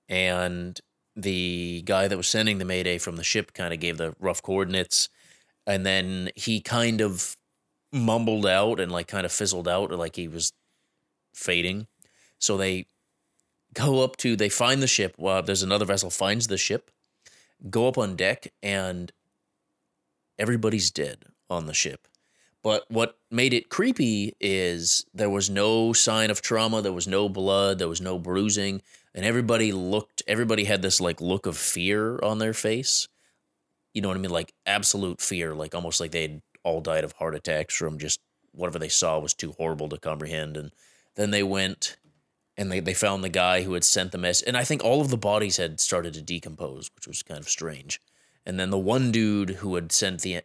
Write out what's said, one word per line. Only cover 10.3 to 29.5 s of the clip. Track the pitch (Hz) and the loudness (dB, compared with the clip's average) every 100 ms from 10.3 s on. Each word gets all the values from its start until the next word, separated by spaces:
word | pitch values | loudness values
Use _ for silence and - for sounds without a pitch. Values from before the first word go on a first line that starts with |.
| 82 - - _ _ _ _ _ _ _ | -4 -6 -6 _ _ _ _ _ _ _
fading. | - - 87 87 101 110 _ _ _ _ - | -8 0 0 0 -2 -8 _ _ _ _ -4
So | - 98 | -2 0
they | 95 92 - _ _ _ _ _ _ _ _ | 0 -2 -6 _ _ _ _ _ _ _ _
go | - 139 131 | -2 2 4
up | 131 - | 2 2
to, | 127 107 | 0 2
they | 104 | 2
find | - 123 135 | 4 4 4
the | 131 | 4
ship. | - 92 - | 2 0 -2
Well, | 92 95 | 0 2
there's | 90 98 | 2 0
another | 95 104 98 | 2 2 2
vessel | 98 92 | 0 0
finds | - 98 110 113 | 0 0 0 0
the | 95 | 0
ship, | - 107 - _ _ _ - - _ _ 98 | 0 -2 -4 _ _ _ -20 -20 _ _ -2
go | 113 127 | 2 2
up | 127 | 2
on | 104 87 | 0 2
deck, | 92 123 - _ | 0 0 -6 _
and | 101 98 92 90 90 - _ _ _ _ _ _ _ _ _ _ _ - | -2 0 -2 -4 -8 -14 _ _ _ _ _ _ _ _ _ _ _ -4
everybody's | 110 120 110 107 - | 0 2 2 2 0
dead | - 71 - _ _ - | 0 -4 -8 _ _ -6
on | 87 78 | -6 -4
the | |
ship. | - 76 69 _ _ _ _ _ _ | -2 -2 -4 _ _ _ _ _ _
But | 107 107 - | 0 0 0
what | 113 117 - _ | 0 0 -2 _
made | 117 131 | 0 2
it | 120 - | 2 0
creepy | - 240 247 123 104 104 - | 0 2 2 2 2 -2 -2
is | 101 95 87 85 85 - - | 0 2 0 0 0 0 -2
there | 95 104 | -2 0
was | 98 95 | 2 0
no | 98 107 113 113 | 2 4 4 4
sign | 110 117 110 110 | 4 4 4 2
of | 104 | 0
trauma, | - 113 110 110 | 0 2 2 2
there | 101 | 0
was | 90 95 | -2 0
no | 98 104 | 2 2
blood, | 98 95 98 98 92 | 2 2 4 4 2
there | 85 | -2
was | 82 | -2
no | 92 92 | -4 -4
bruising, | 85 95 107 104 98 95 - - _ - | -2 0 2 2 -2 -4 -10 -20 _ -4
and | 104 | 0
everybody | 120 117 | 2 4